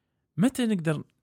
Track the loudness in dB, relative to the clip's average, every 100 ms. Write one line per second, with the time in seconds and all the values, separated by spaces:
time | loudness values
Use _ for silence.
0 | _ _ _ 0 0 2 -2 0 -2 -4
1 | -6 _